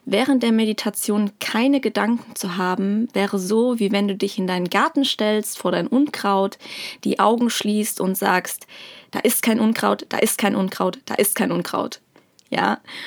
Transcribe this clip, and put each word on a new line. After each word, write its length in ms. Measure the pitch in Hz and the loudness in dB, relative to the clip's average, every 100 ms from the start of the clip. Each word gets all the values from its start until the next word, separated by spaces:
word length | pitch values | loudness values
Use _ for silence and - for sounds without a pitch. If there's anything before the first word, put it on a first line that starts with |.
| - | -2
während 360 | 202 262 262 | 0 2 2
der 100 | 233 | 4
Meditation 800 | 220 220 214 214 - - 208 208 - | 2 2 0 -4 -4 -2 0 0 -4
keine 400 | - 220 262 277 | -4 0 2 2
Gedanken 560 | 247 208 208 233 - - | 0 0 0 0 -4 -8
zu 220 | 190 180 | -6 -2
haben, 500 | 180 185 196 214 233 | -2 0 0 0 0
wäre 240 | - 202 196 | 0 0 0
so, 400 | 185 220 247 233 | 0 2 2 2
wie 140 | 202 | 2
wenn 160 | 202 202 | 2 0
du 80 | 196 | 0
dich 240 | 202 - | -2 -2
in 80 | 185 | -2
deinen 220 | 180 180 | 0 2
Garten 360 | 196 311 294 269 | 2 2 2 0
stellst, 540 | - 214 214 208 - | 0 2 0 -2 -4
vor 120 | 180 | 0
dein 160 | 175 170 | 0 2
Unkraut, 720 | 254 294 - 202 196 196 - - - - - | 2 2 0 0 2 0 -4 -16 -12 -12 -6
die 160 | - - | -2 2
Augen 300 | 202 233 240 | 2 4 0
schließt 520 | - 208 214 214 - | 0 0 0 -2 -2
und 160 | 185 190 | -2 0
sagst, 480 | 196 180 - - - - - - - | 2 2 0 -10 -14 -20 -20 -20 -10
"Da 80 | - | -6
ist 240 | - - | -2 0
kein 160 | 240 226 | 2 2
Unkraut, 460 | 220 226 202 208 - | 2 2 0 -2 -4
da 80 | - | -2
ist 200 | 220 - | 0 2
kein 180 | 202 208 | 0 2
Unkraut, 440 | 190 - 185 - - | -2 -2 -2 -4 -6
da 100 | - | 0
ist 200 | 208 - | 0 0
kein 160 | 185 | 0
Unkraut." 500 | 175 175 - - - _ _ _ _ - | -2 -2 -4 -4 -8 _ _ _ _ -6
Ja, 300 | - 190 220 - - | 0 0 0 -6 -14